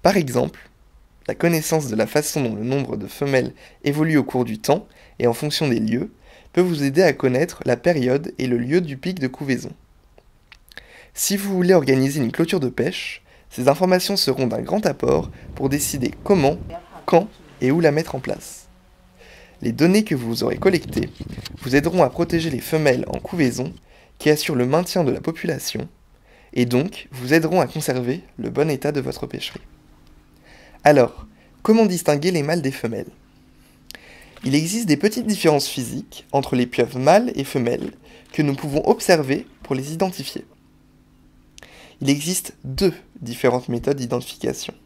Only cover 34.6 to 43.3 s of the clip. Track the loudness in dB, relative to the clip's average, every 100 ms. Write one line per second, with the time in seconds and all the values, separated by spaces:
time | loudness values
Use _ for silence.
34.6 | 0 -2 0 2 2 0 -4 2 2 2
35.6 | 0 -6 -6 -8 -10 -20 -2 -2 0 0
36.6 | 0 0 0 2 4 4 4 -4 -4 -2
37.6 | -2 -2 -6 -12 -20 -20 -8 -2 0 -2
38.6 | -2 0 2 2 4 2 2 -2 -4 -20
39.6 | -6 -4 -4 -4 -4 -4 -12 -12 -16 _
40.6 | _ _ _ _ _ _ _ _ _ -20
41.6 | -20 -20 -20 _ 0 0 0 -6 -6 -14
42.6 | -10 0 0 0 _ -14 -12